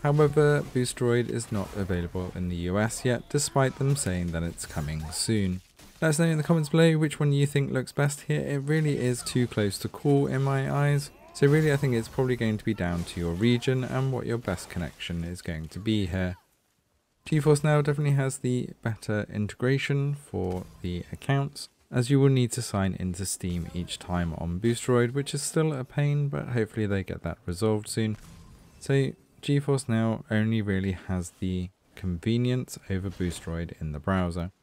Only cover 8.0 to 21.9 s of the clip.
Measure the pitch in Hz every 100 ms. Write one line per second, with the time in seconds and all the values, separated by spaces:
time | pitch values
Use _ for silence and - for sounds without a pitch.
8 | 143 143 - 151 139 143 139 156 151 143
9 | 123 123 - 131 120 - 104 - 110 -
10 | 147 139 139 131 139 135 139 139 143 143
11 | 143 - - - 143 151 156 139 143 117
12 | 113 - 131 123 117 107 113 104 87 87
13 | 85 - 85 85 117 120 123 131 127 131
14 | 135 127 - 117 110 90 - - 78 -
15 | - 87 85 90 - 82 80 90 110 107
16 | 95 95 92 90 _ _ _ _ _ _
17 | _ _ - 156 147 147 156 151 147 143
18 | 147 139 135 - 127 123 - - 120 107
19 | - 107 104 - 104 - 123 135 - 143
20 | 139 143 - 95 92 92 - - 92 87
21 | - - - 139 139 - - _ _